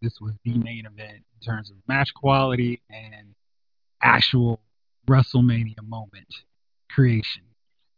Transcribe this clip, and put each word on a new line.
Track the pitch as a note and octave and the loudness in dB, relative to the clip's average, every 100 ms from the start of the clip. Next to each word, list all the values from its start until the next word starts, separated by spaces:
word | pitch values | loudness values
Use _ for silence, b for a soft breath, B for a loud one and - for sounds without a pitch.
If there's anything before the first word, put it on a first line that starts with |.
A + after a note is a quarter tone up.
this | A#2 - | -8 -8
was | G#2+ G#2+ | -10 -10
the | A#2+ A#2+ | -6 -4
main | A2+ A#2 A2 | -4 -8 -14
event | G#2 G#2+ G#2 _ | -18 -20 -20 _
in | _ | _
terms | A#2 G#2+ G2+ | -10 -10 -10
of | - - | -16 -6
match | C#3 C#3 | -4 -4
quality | - C#3 C3+ C3+ B2 A#2+ A#2+ _ | -2 0 2 0 -2 -2 -4 _
and | A2 A2 G#2+ G#2 _ _ _ _ _ _ _ | -20 -20 -20 -20 _ _ _ _ _ _ _
actual | B2 A#2 - C3 A#2+ A#2 _ _ _ _ - | 2 2 2 2 2 -2 _ _ _ _ 2
WrestleMania | C3+ B2+ B2+ B2 A#2 A2+ A2 G#2+ | 4 4 4 4 2 -4 -10 -16
moment | A2+ G#2+ G2 - - _ _ _ _ - | -16 -16 -20 -20 -20 _ _ _ _ -4
creation. | - B2+ A2+ - - _ _ _ _ _ | 2 2 2 -4 -10 _ _ _ _ _